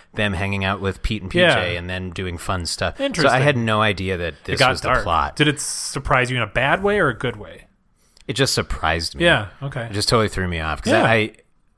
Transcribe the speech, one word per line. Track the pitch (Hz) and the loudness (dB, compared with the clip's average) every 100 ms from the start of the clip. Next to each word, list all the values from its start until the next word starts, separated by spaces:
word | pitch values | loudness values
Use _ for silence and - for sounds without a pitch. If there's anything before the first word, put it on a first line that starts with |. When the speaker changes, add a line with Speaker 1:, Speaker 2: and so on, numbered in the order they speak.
| - - | -12 -2
Speaker 1:
them | 104 | -2
hanging | 87 98 98 95 | 0 -2 0 0
out | 98 | 0
with | 95 90 | -2 -2
Pete | - 107 | -4 -4
and | 92 | -2
P | 175 | 2
J | 175 | 4
Speaker 2:
Yeah. | 123 87 87 | 4 0 -4
Speaker 1:
and | 87 | -6
then | 92 92 | -6 -6
doing | 85 92 85 | -6 -6 -6
fun | - 92 82 | -4 -4 -4
stuff. | - 90 - | -4 -4 -2
So | |
I | 277 | -4
Speaker 2:
Interesting. | 175 147 123 | 2 4 4
Speaker 1:
had | 143 123 | 4 2
no | 113 107 | 2 2
idea | 107 92 95 90 | 2 0 -2 -2
that | 85 | -4
Speaker 2:
It | 73 | -6
Speaker 1:
this | - 110 | -6 2
Speaker 2:
got | 131 | 2
Speaker 1:
was | 131 | 2
the | - | 0
Speaker 2:
dark. | 123 | 0
Speaker 1:
plot. | 101 80 73 - | 2 2 2 2
Speaker 2:
Did | 151 | 2
it | 139 | 2
surprise | - - - 143 - 135 123 | -4 -6 -6 -6 0 2 2
you | 127 | -2
in | |
a | 107 | -2
bad | - 135 175 | 0 0 2
way | 202 208 | 2 2
or | 156 | 0
a | 107 | 0
good | 123 107 | -4 -6
way? | 90 90 - _ _ _ _ _ - | -14 -18 -20 _ _ _ _ _ -8
Speaker 1:
It | 117 | 0
just | 131 | 2
surprised | - 98 - 80 82 82 - | 0 -2 -2 0 0 -2 0
me. | |
Speaker 2:
Yeah, | 170 139 98 - | 2 4 0 -8
okay. | 139 139 | -10 -8
Speaker 1:
It | 117 | -6
just | 104 - | -4 2
totally | 120 107 | 2 2
threw | - 92 | 0 -2
me | 82 | -2
off | 80 73 | -4 -4
'cause | 214 | 0
Speaker 2:
Yeah. | 262 131 | 2 4
Speaker 1:
I, | 113 107 - _ _ _ | 2 0 -6 _ _ _